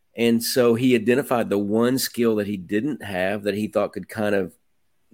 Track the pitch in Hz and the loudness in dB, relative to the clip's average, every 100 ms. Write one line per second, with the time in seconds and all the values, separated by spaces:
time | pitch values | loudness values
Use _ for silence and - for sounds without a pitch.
0 | _ - 117 117 117 135 120 117 131 120 | _ -2 2 2 0 2 4 4 4 2
1 | 107 123 139 123 101 101 101 107 120 131 | 4 0 2 -2 0 -2 0 0 2 0
2 | - - 117 107 101 101 85 104 139 - | -4 -2 0 0 -2 -6 -4 -2 -2 -6
3 | 101 92 92 104 101 98 107 107 101 - | -6 -4 -2 -2 -4 -4 -2 -2 -2 -4
4 | 90 - 104 101 90 _ _ _ _ _ | -12 -4 -2 0 -2 _ _ _ _ _
5 | _ | _